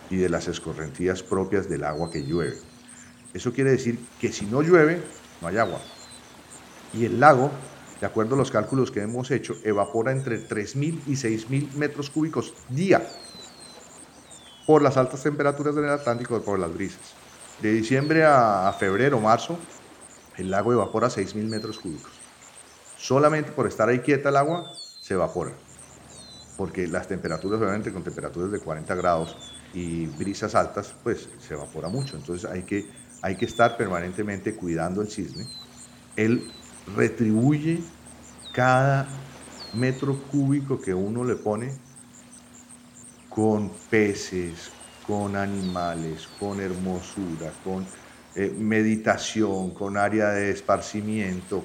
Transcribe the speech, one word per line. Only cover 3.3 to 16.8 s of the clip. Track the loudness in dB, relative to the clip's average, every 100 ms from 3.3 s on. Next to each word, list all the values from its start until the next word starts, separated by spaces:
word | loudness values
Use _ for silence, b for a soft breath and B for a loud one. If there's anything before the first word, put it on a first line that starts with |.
Eso | -6 -4
quiere | 0 4
decir | 4 2 -4 -8 -6
que | -4
si | -4 -2
no | 0
llueve, | 6 8 8 4 -4 -16 -20 -10
no | -4
hay | 0
agua. | 0 -2 -10 -18 -20 -20 -20 -20 -20 -20 -20 -20 -10
Y | -2 0
el | 8
lago, | 8 8 6 0 -12 -18 -20 -6
de | -2
acuerdo | 0 2
a | 2
los | 2
cálculos | 2 0 0 0
que | 0
hemos | -4 -4 -2
hecho, | -2 -2 -4
evapora | 0 0 2 0 0
entre | 0 -2 -4
tres | -4 -6 -4 -2
mil | -2 -4 -4
y | -2
seis | 0 -2 -2
mil | -2 -2 -4
metros | -4 -4 -6
cúbicos | -2 -2 -2 -6 -12 -8
día | -2 4 4 2 -10 -18 -20 -20 -20 -20 -20 -20 -20 -20 -20 -20 -20 -20 -8 4
por | 6
las | 8 4
altas | 2 0
temperaturas | -4 0 0 0 -2
del | 0 0
Atlántico | 0 0 -2 -2 -2
y |
por | 0 -2
las | -2
brisas. | -4